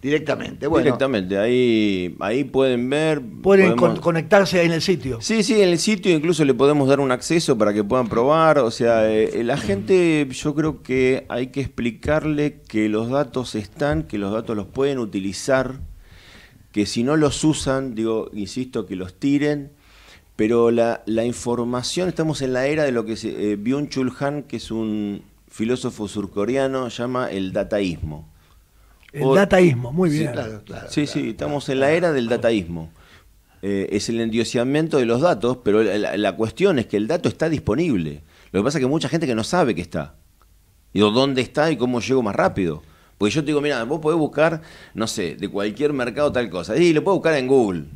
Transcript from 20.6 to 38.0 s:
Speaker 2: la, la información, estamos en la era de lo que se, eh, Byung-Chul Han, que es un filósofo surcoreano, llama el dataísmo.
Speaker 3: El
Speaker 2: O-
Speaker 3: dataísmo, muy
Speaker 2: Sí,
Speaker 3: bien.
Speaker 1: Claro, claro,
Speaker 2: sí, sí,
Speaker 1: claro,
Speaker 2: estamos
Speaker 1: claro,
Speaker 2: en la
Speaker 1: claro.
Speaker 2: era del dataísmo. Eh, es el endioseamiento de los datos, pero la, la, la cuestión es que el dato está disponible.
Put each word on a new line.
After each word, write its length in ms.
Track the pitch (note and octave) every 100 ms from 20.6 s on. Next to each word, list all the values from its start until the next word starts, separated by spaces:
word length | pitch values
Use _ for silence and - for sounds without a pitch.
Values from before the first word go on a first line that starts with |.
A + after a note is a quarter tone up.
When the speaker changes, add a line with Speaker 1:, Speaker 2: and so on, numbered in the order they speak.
| A#2
Speaker 2:
la, 320 | A#2 A#2 A#2 -
la 180 | A2
información, 840 | A#2 A#2 B2 A#2+ A#2+ B2 B2 - F3+
estamos 320 | E3 D#3+ D3
en 120 | C3+
la 160 | B2+ C3+
era 160 | D#3
de 80 | D3
lo 120 | A#2+
que 120 | G#2+ A2
se, 140 | A2+ - G#2
eh, 40 | G#2
Byung-Chul 560 | G#2 C3+ D3 C3+ B2+ B2+
Han, 240 | C#3+ D3
que 140 | - A#2
es 120 | -
un 540 | A2+ A2 G#2+ G#2 G2+ - _ _
filósofo 580 | - A2 B2+ B2+ G#2+ G#2
surcoreano, 800 | G#2+ G2 - G#2 C3 C3+ C3+ B2+
llama 460 | - A#2+ B2+ B2+
el 200 | G2 F#2+
dataísmo. 760 | G#2 F#2+ G#2 G2 D#2 D#2 D2+ D#2+ - _ _ _ _ _ _ -
Speaker 3:
El 120 | C#3+
Speaker 2:
O- 120 | C3
Speaker 3:
dataísmo, 560 | C3+ G3 G3 F3+ B2 A#2+
muy 200 | D3 F#3
Speaker 2:
Sí, 80 | D3+
Speaker 3:
bien. 140 | D3+
Speaker 1:
Claro, 280 | A#2+ A#2 G#2+ -
claro, 200 | - -
Speaker 2:
sí, 160 | - D3
sí, 60 | D#3
Speaker 1:
claro, 100 | C3
Speaker 2:
estamos 340 | A2 D3 D3
Speaker 1:
claro, 80 | C3+ C3
Speaker 2:
en 40 |
la 60 | C3+
Speaker 1:
claro. 100 | D#3+
Speaker 2:
era 160 | F3
del 160 | D3 A#2
dataísmo. 600 | A#2+ A#2+ A2+ E2+ E2+ E2 - - - _ _ _ _
Eh, 260 | F#2+ G2+ G2
es 200 | G#2 G2+
el 100 | A2+
endioseamiento 800 | A#2 A2 A2+ B2 A#2+ C#3+ D#3+ D3+
de 80 | A#2+
los 160 | A#2
datos, 340 | E3+ C#3+ A#2 B2
pero 180 | - G#2
la, 140 | A2 G2+
la, 180 | G2+ D#2+
la 180 | G#2 F#2
cuestión 420 | A2 - F#3+ D#3
es 60 | A2
que 100 | G#2
el 80 | G#2+
dato 200 | F3 D#3
está 180 | - D#3+
disponible. 720 | D3+ - A2 F3 A2